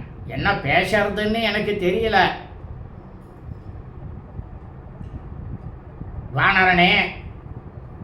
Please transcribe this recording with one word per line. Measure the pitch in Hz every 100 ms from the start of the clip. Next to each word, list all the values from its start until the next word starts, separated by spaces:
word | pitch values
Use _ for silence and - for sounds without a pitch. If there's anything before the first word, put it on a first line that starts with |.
| - - -
என்ன | 123 180
பேசுறதுன்னு | 185 139 160 180 208 202 202 214 226
எனக்கு | 220 208 202 190
தெரியல. | 175 196 220 202 170 - - - - - - - - - - - - - - - - - - - - - - - - - - - - - - - - - - - - - - - - 131
வானரனே, | 170 190 185 175 180 202 180 - - - - - - - - -